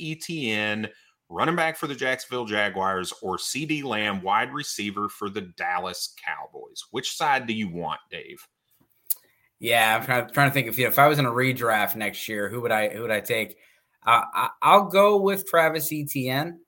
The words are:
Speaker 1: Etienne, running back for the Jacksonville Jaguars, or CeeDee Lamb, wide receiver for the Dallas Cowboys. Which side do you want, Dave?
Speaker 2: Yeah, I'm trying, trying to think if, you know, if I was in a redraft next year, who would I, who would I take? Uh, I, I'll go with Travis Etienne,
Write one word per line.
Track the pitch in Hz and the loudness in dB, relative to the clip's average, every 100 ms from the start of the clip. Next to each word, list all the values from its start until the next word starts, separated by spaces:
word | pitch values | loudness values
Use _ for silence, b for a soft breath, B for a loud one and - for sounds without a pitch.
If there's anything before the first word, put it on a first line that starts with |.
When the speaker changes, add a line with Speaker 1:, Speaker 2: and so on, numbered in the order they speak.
Speaker 1:
Etienne, | 160 160 - 165 120 107 107 107 107 b b b _ | -10 -10 -8 -4 -2 0 0 -2 -6 b b b _
running | 87 139 | -2 0
back | 175 160 160 | 2 0 -2
for | 151 | -6
the | |
Jacksonville | 131 131 131 - 123 | -4 -2 -2 -4 -6
Jaguars, | 113 104 104 95 95 92 90 - | -2 0 0 0 0 0 -4 -6
or | 101 90 | -6 -4
CeeDee | - 131 151 151 | -4 -6 -4 -4
Lamb, | 135 107 107 98 | -2 -2 -2 -2
wide | 92 107 127 | 0 0 0
receiver | 143 143 - 104 101 104 | -4 -8 -6 -6 -4 -6
for | - 101 | -6 -8
the | 104 | -8
Dallas | 92 - 87 90 92 87 - - | -10 -8 -4 -4 -4 -8 -10 -10
Cowboys. | - 76 71 71 - - - | -10 -10 -10 -16 -18 -16 -10
Which | 117 - - | -8 -6 -4
side | 156 135 117 | 0 0 0
do | |
you | 110 101 | -4 -4
want, | 87 80 76 - | -6 -6 -8 -10
Dave? | 85 - - - _ _ _ _ _ - - b b b - | -16 -14 -18 -20 _ _ _ _ _ -8 -8 b b b -8
Speaker 2:
Yeah, | 117 117 110 113 | 0 4 4 2
I'm | |
trying, | 123 123 - | 2 -2 0
trying | - 139 | 2 2
to | |
think | 135 117 | 2 -2
if, | 117 | 0
you | 120 | 2
know, | |
if | 139 | 6
I | 147 | 6
was | 147 | 6
in | 127 | 2
a | |
redraft | 117 131 123 117 107 101 | 2 0 2 2 2 0
next | 113 104 - - | -2 -6 -6 -8
year, | 104 101 | -4 -4
who | 117 | -2
would | 117 | 0
I, | 107 107 | 0 0
who | 104 | -2
would | 113 | -2
I | 107 | -2
take? | - 117 101 - b b b b | 0 -2 -2 -8 b b b b
Uh, | 113 117 - | 4 4 4
I, | - 123 - | -2 -2 2
I'll | 151 196 190 | 6 6 6
go | 185 208 208 | 6 6 6
with | 196 190 - | 2 0 0
Travis | 170 160 160 147 | 4 4 2 -4
Etienne, | 151 147 139 127 135 165 170 | -6 -6 -4 -2 -2 -4 -8